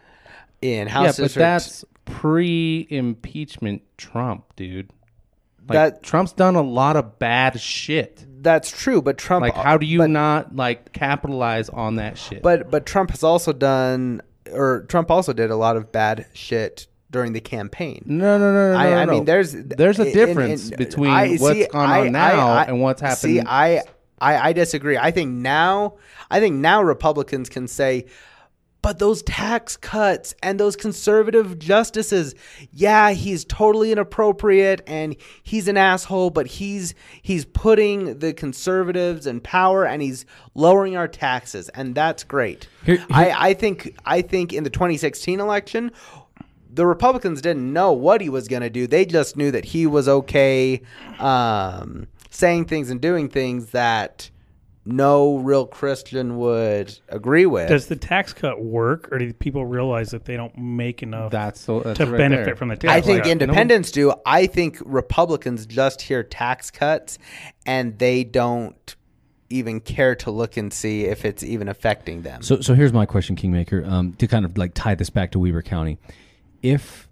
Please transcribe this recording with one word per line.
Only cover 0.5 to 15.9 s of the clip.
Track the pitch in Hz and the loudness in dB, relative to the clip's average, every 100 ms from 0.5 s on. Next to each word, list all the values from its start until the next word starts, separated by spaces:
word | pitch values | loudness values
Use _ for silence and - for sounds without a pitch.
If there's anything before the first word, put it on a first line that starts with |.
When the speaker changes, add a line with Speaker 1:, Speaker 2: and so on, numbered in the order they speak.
| _ | _
Speaker 1:
In | 127 113 104 | -4 -4 -2
House | 139 | 2
Speaker 2:
Yeah, | 156 | 2
but | 139 | 2
Speaker 1:
District | 139 - | -2 2
Speaker 2:
that's | 165 175 - - - _ | 2 2 -2 -12 -20 _
pre-impeachment | - - 156 160 175 165 165 160 - 143 123 113 - 147 151 - 107 101 - - | -16 -4 0 2 0 0 -2 -2 -4 -4 -4 -6 -10 -12 -12 -10 -8 -8 -12 -20
Trump, | - 117 123 98 - - | -10 -6 -6 -8 -12 -16
dude. | 92 92 98 _ _ _ _ _ _ _ - | -12 -12 -14 _ _ _ _ _ _ _ 0
Like, | |
Speaker 1:
That | 151 156 - | 2 4 0
Speaker 2:
Trump's | - 160 190 | -2 -2 0
done | - 185 | 2 2
a | 180 | 2
lot | 139 123 139 156 | 0 0 2 0
of | 113 - | -2 -4
bad | 117 120 131 123 | -2 2 2 -2
shit. | - - - 151 117 - 139 131 | -8 -10 -4 -4 -4 -10 -20 -4
Speaker 1:
That's | 151 160 - | 2 2 0
true, | - - 226 | -6 0 0
but | 139 131 | 0 -4
Trump | - 180 | -2 0
Speaker 2:
Like, | 120 | 0
how | 104 143 156 | 0 2 2
do | 156 | 4
you | 165 | 4
Speaker 1:
but | 160 | 4
Speaker 2:
not, | 151 151 151 - | 4 2 0 -2
like, | 131 123 120 - | -4 -4 -4 -10
capitalize | - 139 143 147 131 120 113 113 | -6 -4 -2 -4 -2 -2 -2 -4
on | - 110 110 | -6 -4 -4
that | 107 - | -6 -10
shit? | - 98 | -14 -2
Speaker 1:
But, | 175 170 170 | 2 2 2
but | 151 - | -2 0
Trump | 196 185 | 0 -2
has | 131 | 0
also | 160 170 165 | 2 2 0
done, | 139 135 131 131 127 127 117 - _ - | 0 0 2 0 -2 -4 -6 -10 _ -12
or | 107 135 123 90 | -2 0 0 -2
Trump | 175 165 | -2 2
also | 170 180 | 2 0
did | 113 113 | -2 -2
a | 110 | 0
lot | 113 113 | 0 0
of | 107 | -2